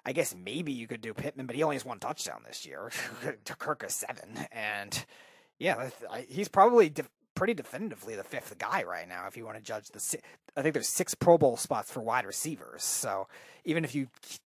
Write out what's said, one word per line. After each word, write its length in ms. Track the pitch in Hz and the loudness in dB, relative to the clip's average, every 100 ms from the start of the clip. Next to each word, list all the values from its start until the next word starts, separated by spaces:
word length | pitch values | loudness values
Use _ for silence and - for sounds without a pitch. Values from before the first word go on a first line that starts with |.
| - | -4
I 80 | |
guess 220 | 135 - - | 0 -2 -2
maybe 360 | 90 143 156 | -8 -6 -4
you 160 | 127 113 | -6 -8
could 140 | 117 | -8
do 120 | 110 | -8
Pittman, 340 | 107 143 135 131 | -6 -6 -6 -6
but 80 | 123 | 0
he 80 | |
only 120 | 156 139 | 0 0
has 100 | 127 | -6
one 140 | 107 | -8
touchdown 440 | 117 156 - 55 57 | -6 -6 -8 -10 -12
this 200 | - 73 | -14 -12
year. 260 | 69 113 - - 117 | -12 -8 -6 -8 -8
<laughs> 220 | 123 - - | -8 -8 -10
To 100 | - | -8
Kirk 260 | - - | -4 -4
has 140 | 101 - | -4 -6
seven. 340 | - 131 101 113 - | -6 -10 -10 -10 -8
And, 520 | 113 107 104 101 - - - - - _ - | -4 -2 -2 -4 -8 -10 -18 -20 -20 _ -4
yeah, 180 | 170 117 | 0 0
that's, 280 | 127 - 113 | -2 -8 -12
I, 160 | 113 127 | -10 -8
he's 180 | 139 202 | -4 2
probably 420 | 196 214 240 170 | 8 10 12 8
def-, 200 | 151 139 _ _ - | 6 -8 _ _ -2
pretty 180 | 202 | 0
definitively 640 | 190 - 135 214 113 101 104 | 0 -4 -8 -8 -8 -10 -8
the 80 | |
fifth 320 | - 139 - 85 | -6 -8 -8 -8
guy 240 | 107 175 | -2 -2
right 240 | 90 87 87 | -2 -6 -8
now 180 | 90 95 | -10 -10
if 100 | 120 | -10
you 80 | 110 | -12
wanna 160 | 107 | -12
judge 280 | 107 107 - | -8 -8 -10
the 100 | 104 | -8
si-, 200 | - - - - _ - | -6 -6 -8 -20 _ 0
I 40 | |
think 120 | 147 | 0
there's 160 | 143 - | 2 0
six 260 | - 180 - | 0 -2 4
Pro 220 | 139 165 | 8 10
Bowl 180 | 135 113 | 10 4
spots 340 | - 117 - | 0 -2 -2
for 100 | - | -4
wide 240 | 113 123 101 | 0 0 0
receivers. 580 | - 160 147 - - | -4 -6 -6 -10 -6
So 440 | - - 123 98 98 - - - | -4 -2 -2 -4 -6 -12 -20 -10
even 200 | - 160 | -2 0
if 120 | 151 143 | 0 -2
you 140 | 131 - - - | -4 -8 -18 -18